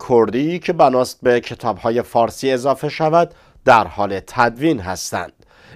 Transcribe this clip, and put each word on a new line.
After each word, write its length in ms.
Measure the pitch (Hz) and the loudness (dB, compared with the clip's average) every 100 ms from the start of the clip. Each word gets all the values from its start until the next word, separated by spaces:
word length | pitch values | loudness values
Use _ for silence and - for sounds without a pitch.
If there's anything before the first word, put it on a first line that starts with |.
| - | 2
کردی 500 | 120 110 113 151 175 | 2 4 0 -4 -4
که 140 | - | -4
بناست 460 | 170 147 127 123 - | 2 2 2 -2 -2
به 180 | 123 120 | 0 0
کتاب‌های 600 | 117 120 120 95 120 117 | -2 -8 -6 -4 -2 -2
فارسی 500 | 110 123 113 - 135 | -2 0 0 -2 -2
اضافه 380 | 131 135 131 151 | 0 0 -2 -4
شود 440 | - 160 170 170 - _ _ - | -4 0 2 0 -4 _ _ 4
در 220 | 117 98 | 4 4
حال 320 | - 101 95 - | -2 -4 -4 -6
تدوین 520 | 127 120 117 156 139 | 0 0 0 -2 0
هستند. 520 | 90 90 - 104 85 _ _ _ - | -4 -8 -8 -8 -8 _ _ _ -20